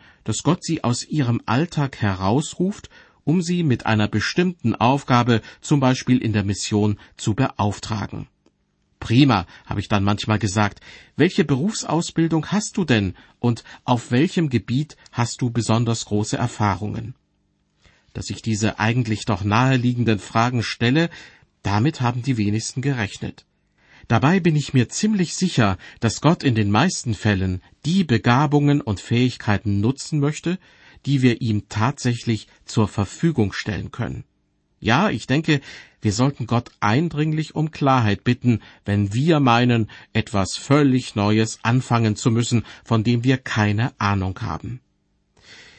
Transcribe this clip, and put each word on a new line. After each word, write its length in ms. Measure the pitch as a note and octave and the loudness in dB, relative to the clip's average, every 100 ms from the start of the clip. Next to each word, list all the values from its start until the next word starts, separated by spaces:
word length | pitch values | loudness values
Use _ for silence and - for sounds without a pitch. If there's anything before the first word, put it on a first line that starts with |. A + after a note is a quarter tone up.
| - _ | -12 _
dass 200 | - G#2+ | -8 -4
Gott 200 | C#3 F3+ | 0 -2
sie 200 | - D#3+ | -2 -4
aus 220 | A#2+ B2 - | -4 -4 -4
ihrem 360 | D3+ A#2+ A#2 - | -4 -2 -2 -2
Alltag 560 | A#2+ E3+ D3+ C#3 - | -2 -2 -4 -4 -2
herausruft, 880 | G#2+ F#2 F#2+ B2+ - - F#3 - - - _ _ | -2 0 0 0 -2 -4 -4 -6 -14 -20 _ _
um 180 | - F3+ | -2 0
sie 220 | E3+ F3 | 0 0
mit 220 | D#3+ A#2 - | 0 0 0
einer 220 | G#2+ G#2 | 0 2
bestimmten 680 | G#2+ - - F#3 F3 A#2 - | 0 -2 0 0 0 -2 2
Aufgabe, 680 | A#2+ C#3 - B2 A#2+ A2 - - | 2 2 2 2 4 0 -2 -10
zum 180 | - C#3+ | 0 2
Beispiel 380 | C3 B2+ - B2 | 2 0 2 0
in 160 | A2 | 2
der 100 | G#2 | 0
Mission, 560 | G2 G2 - G#2+ G#2 G2+ - - | 0 -2 0 0 2 -2 -8 -8
zu 180 | - G#2+ | -4 0
beauftragen. 920 | C3 - G2+ - - A2 G#2 G2+ - _ _ _ _ _ _ - | -2 -2 -4 -4 -8 -8 -8 -10 -14 _ _ _ _ _ _ -12
"Prima", 460 | - A#2 C#3+ G#2 F2 - - | 0 4 6 4 0 -10 -10
habe 120 | G#2 | -6
ich 80 | - | -2
dann 140 | G#2 | 0
manchmal 360 | G2+ G#2 - G#2+ | 0 -2 0 -2
gesagt, 400 | G#2+ G#2 G#2 - - - - - | 0 0 0 -2 -20 -20 -10 0
"welche 300 | E3+ - D3+ | 0 2 0
Berufsausbildung 1000 | C3 F#3+ - - D#3+ - - E3 D#3+ - | 0 -2 -4 -4 -4 -2 -2 0 0 -2
hast 280 | G#3 - - | -4 -4 -2
du 100 | D#3+ | 0
denn 280 | A2+ F#2+ - - _ | 2 0 -4 -16 _
und 260 | A#2+ A#2 - - | -2 -2 -6 -10
auf 260 | - B2 - | -2 -2 0
welchem 400 | B2 F#3 F#3 D#3 | 0 0 0 0
Gebiet 480 | A#2+ - B2 D3+ - - | -2 -2 -4 -4 -10 -10
hast 320 | - A#2 - | -4 -4 -2
du 80 | B2 | -4
besonders 540 | A#2 G#2+ A2+ A#2 A2+ - | -2 0 0 0 -2 -2
große 300 | G#2 G#2 - | -4 -2 -2
Erfahrungen?" 800 | B2 - G#2+ F#2 G#2 A2+ A2 - _ _ _ _ _ _ _ _ _ | -4 -2 -2 -2 -6 -8 -10 -16 _ _ _ _ _ _ _ _ _
Dass 180 | - - | -12 -10
ich 100 | G2 | -8
diese 380 | - G#2 G#2+ - | -4 -2 -2 0
eigentlich 460 | G#2+ A#2+ A2 G#2 - | 0 0 0 -2 -2
doch 180 | F#2+ | -2
naheliegenden 720 | G2+ G#2+ C3 C3 B2 B2 A#2 G#2 | 0 2 4 2 0 0 0 0
Fragen 460 | - A2+ A#2+ B2 | 0 0 0 0
stelle, 480 | G#2 - A#2+ D3 E3+ - - - _ _ | -4 -2 2 2 0 -4 -20 -20 _ _
damit 400 | G2 G#2 C#3 D#3 | -2 0 0 0
haben 220 | A#2+ B2 | -2 -2
die 140 | B2 A#2 | -2 0
wenigsten 440 | G2+ A2 - - | 0 -2 -4 -4
gerechnet. 640 | C3+ B2+ G2+ - - - _ _ _ _ _ - - | -4 -2 -4 -6 -12 -12 _ _ _ _ _ -12 -2
Dabei 320 | A2+ C#3 F#3+ | 2 4 4
bin 160 | E3+ D3+ | 2 0
ich 180 | - | 2
mir 140 | C3 A2+ | 0 0
ziemlich 480 | - G#3+ G#3 F3 - | 0 0 0 -2 -2
sicher, 420 | F#3+ - G#2 F#2 - - | -2 2 0 0 -8 -4
dass 220 | A#2 - | -2 2
Gott 220 | C#3+ F3 | 2 2
in 100 | C#3 | 2
den 180 | A2+ G2+ | 2 2
meisten 440 | G#2 F3 - A#2+ G#2 | 2 2 -2 -6 -2
Fällen 460 | G#2+ F#2+ F#2+ F2+ - _ D3 | 0 0 0 -4 -10 _ -2
die 180 | F#3+ | 0
Begabungen 800 | D#3+ A2+ B2 B2 D3 D3 D3 C#3+ | 2 2 2 2 4 2 2 2
und 180 | - F#2+ | 0 -6
Fähigkeiten 840 | - A#2 B2+ - - G2 G#2 G2+ | -2 0 0 -2 -2 -2 0 0
nutzen 380 | A2 C3+ - D3+ | 0 -2 -4 -2
möchte, 400 | C#3+ D3 E3 F3+ _ _ - - C3+ | -2 -2 -4 -6 _ _ -20 -10 -2
die 160 | C#3 | 2
wir 200 | B2+ A2+ | 2 2
ihm 280 | A2 G#2 - | -2 -2 -4
tatsächlich 800 | G#2+ A#2 D3 B2 A#2 - A2 - _ - | -2 -2 -2 -4 -4 -2 -4 -6 _ -6
zur 220 | - G#2 | -2 0
Verfügung 640 | - G2 - E3+ E3 G2 | 0 -6 -2 -2 0 -2
stellen 400 | - - F#2+ G2+ | -4 -6 -6 -8
können. 320 | - F2 B2 - _ _ _ _ - | -8 -8 -8 -14 _ _ _ _ -6
Ja, 300 | F#2 B2+ G#3 | 0 2 2
ich 160 | A2+ - | -2 -2
denke, 360 | C#3 D#3+ C#3+ - - - _ | -2 0 -2 -2 -20 -20 _
wir 120 | G#2+ | -2
sollten 320 | G#2 C3+ - A2 | 2 0 0 -2
Gott 240 | A#2+ - - | -2 -4 -4
eindringlich 760 | G2+ A#2+ E3+ C#3+ D#3 D#3 D3+ - | 0 2 0 -2 -2 -2 -4 -4
um 160 | D#3 | -4
Klarheit 520 | - C#3 C3 G#2+ G2 | 0 2 4 2 0
bitten, 380 | - A#2+ B2 G#2+ - - | 0 0 2 0 -2 -12
wenn 280 | - G2+ G2+ A2 | -2 0 0 0
wir 240 | D#3+ D3+ | 2 4
meinen, 500 | C3 A#2 B2 A#2+ A2 - - | 6 4 4 2 0 -8 -6
etwas 420 | A2+ - G#2 F#2 - | -4 -2 -2 -2 -4
völlig 600 | - C#3+ C#3+ B2+ - G#2+ | 2 4 4 2 0 0
Neues 420 | G#2 G#2+ A2 - | 2 2 0 -2
anfangen 520 | A2+ B2+ - A#2 A2+ G#2 | 0 0 2 2 2 0
zu 140 | B2+ | 0
müssen, 340 | A2+ A#2 A#2 - - | 0 0 -2 -2 -10
von 200 | - A2+ | -2 0
dem 200 | G#2+ A#2+ | 2 0
wir 160 | B2+ B2+ | 2 0
keine 600 | - A2 G#2 G#2 A#2+ - | 0 0 0 0 -2 -2
Ahnung 400 | G#2 G2+ F#2 F#2 | -2 0 -2 -6
haben. 400 | G#2+ D#2+ - B2+ _ _ _ _ _ _ - - - | -8 -8 -10 -14 _ _ _ _ _ _ -20 -20 -20